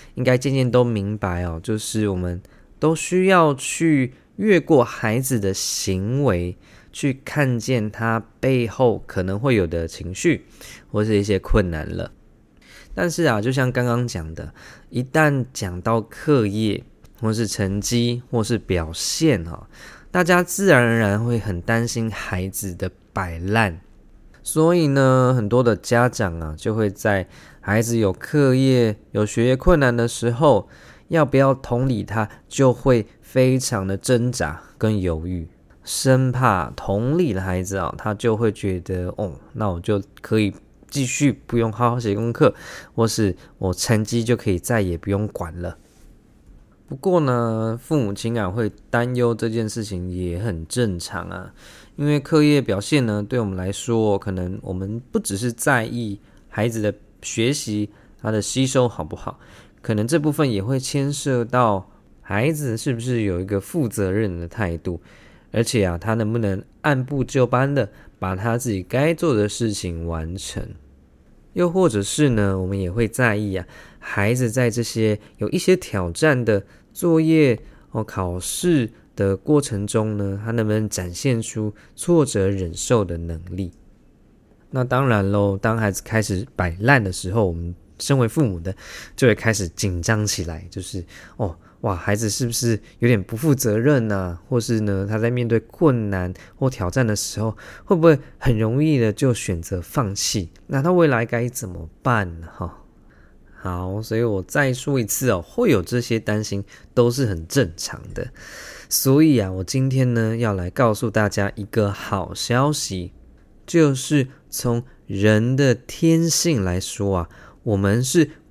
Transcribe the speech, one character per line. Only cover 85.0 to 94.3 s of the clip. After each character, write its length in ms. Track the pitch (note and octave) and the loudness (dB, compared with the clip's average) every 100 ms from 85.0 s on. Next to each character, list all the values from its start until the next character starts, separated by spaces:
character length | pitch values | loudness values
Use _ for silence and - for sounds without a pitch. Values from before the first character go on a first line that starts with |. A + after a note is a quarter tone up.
| C3+ | 2
然 220 | G#2+ G2 | 2 2
咯， 260 | G2+ G2+ G2 | 2 2 2
当 160 | A2+ A2+ | 0 0
孩 140 | G#2+ | 0
子 120 | F#2 - | -2 -2
开 160 | A2 | -2
始 240 | G#2 F#2 A#2 - | 0 -2 -4 -4
摆 220 | F2+ E2+ | -4 -2
烂 240 | A2+ C#3 | 2 2
的 80 | G2 | 2
时 200 | F2+ F#2 | -4 -2
候， 140 | G#2+ G2 | 0 0
我 60 | |
们 220 | E2+ E2+ F2 - - | -2 -6 -10 -16 -10
身 200 | - C#3 | 0 2
为 100 | A2+ | 2
父 180 | D#3+ C3 | 0 0
母 140 | F2 | -2
的 140 | F2 G#2 - - - - | -8 -10 -14 -18 -16 2
就 120 | C3 | 4
会 60 | |
开 180 | G#2 A2+ | 4 0
始 160 | G2+ F2+ | -2 -4
紧 300 | - G2+ F2 | -4 -4 -2
张 260 | E2+ G#2+ G#2 | 0 0 0
起 200 | - E2+ | -4 -6
来， 220 | D#2+ F2 | -10 -12
就 120 | F#2+ | -12
是， 220 | F2+ F#2+ E2 - - - | -10 -10 -12 -18 -18 -6
哦， 180 | G2+ E2 - _ | -6 -6 -18 _
哇， 140 | A2+ F2+ | -6 -4
孩 200 | - G#2 | -2 -2
子 140 | A2+ | -2
是 160 | - A#2+ | -2 -4
不 60 | |
是 280 | A#2 A#2+ G#2+ - - | -2 -2 -2 -4 -2
有 80 | A#2+ | 2
点 140 | A2+ | 2
不 160 | F#2 A2 | 0 -2
负 180 | D#3 C3 | 0 2
责 220 | A#2 G#2 | 2 2
任 320 | B2+ C#3+ A2 | 2 2 2
啊？ 300 | G2+ F2+ | -2 -2